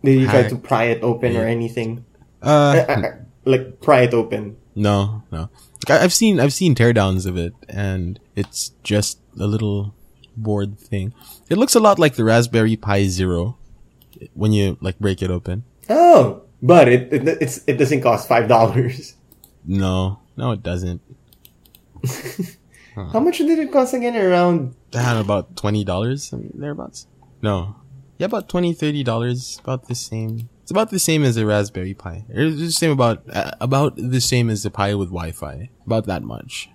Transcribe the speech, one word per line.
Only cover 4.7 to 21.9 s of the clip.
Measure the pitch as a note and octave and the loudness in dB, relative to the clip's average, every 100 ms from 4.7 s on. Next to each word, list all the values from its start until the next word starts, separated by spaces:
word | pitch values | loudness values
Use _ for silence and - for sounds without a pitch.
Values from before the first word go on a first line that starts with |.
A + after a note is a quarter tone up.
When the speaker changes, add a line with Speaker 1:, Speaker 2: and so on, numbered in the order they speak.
Speaker 2:
No, | - G#2 G2+ G2 A2 - | -2 2 2 0 -4 -10
no. | D#2+ F2 _ _ - - | -10 -10 _ _ -14 2
Like, | C#3+ | 4
I, | |
I've | F3+ | 4
seen, | - A3 F3+ | 4 2 4
I've | C3+ | 2
seen | - F#3 | 2 0
teardowns | B2 A#2+ A#2 G2 F#2 F#2 | 4 4 4 2 0 -4
of | F2+ | -4
it, | E2+ - - | -6 -10 -14
and | - G2+ F#2+ F2 F#2 _ | -8 -4 -4 -6 -10 _
it's | - G2 - - _ | -8 -8 -8 -12 _
just | - G#2 G#2 - _ - | -2 -2 -2 -8 _ -6
a | G#2 | -4
little | G#2+ G#2+ G2+ G2+ - - _ - A#2+ | -2 -2 -4 -6 -12 -20 _ -20 -10
board | G#2+ G#2 G2+ G#2 | -4 -2 -4 -8
thing. | - G2+ F#2+ - - - _ | -8 -6 -6 -10 -20 -20 _
It | F3 | 0
looks | B3+ | 4
a | A#3+ | 4
lot | G#3+ G3 | 4 4
like | D#3 | 2
the | B2+ | 4
Raspberry | A2 A#2 A#2+ A#2 A2 A2 | 4 4 4 2 2 0
Pi | G#2 G2+ G2 | -2 0 0
Zero | F2+ F#2 F2 F#2 B2 - - - _ _ - - | 0 0 0 -2 -6 -16 -20 -20 _ _ -20 -20
when | - G#2+ | -4 0
you, | G#2 G2 - | 2 2 -2
like, | F#2+ F#2 | -6 -4
break | G#2 F#2 | -4 -2
it | F#2 | -2
open. | F2+ - F2+ A#2+ _ - | -4 -4 -8 -10 _ -2
Speaker 1:
Oh, | B3+ F4 D4+ A#2 - _ _ | 4 8 8 6 -2 _ _
but | B2 F3 C3 | 6 8 8
it, | B2 B2 | 6 2
it, | D3 C#3 D#3+ | -2 -2 -2
it's, | C#3+ - - | -4 -4 -4
it | B2+ | 0
doesn't | C3+ C#3+ | 2 2
cost | B2+ A2 - | 2 0 2
five | A#2+ A2 | 0 4
dollars. | A#2 A2+ G#2+ B2 C3 - _ _ _ _ _ - | 4 4 2 -2 -6 -16 _ _ _ _ _ -6
Speaker 2:
No, | G2 F#2+ F#2 F#2 G2+ _ - | -2 0 0 -2 -6 _ -8
no, | B2 | -6
it | G#2 | -4
doesn't. | - F2+ F2+ F2 _ - _ _ - _ _ _ _ | -6 -6 -6 -10 _ -20 _ _ -20 _ _ _ _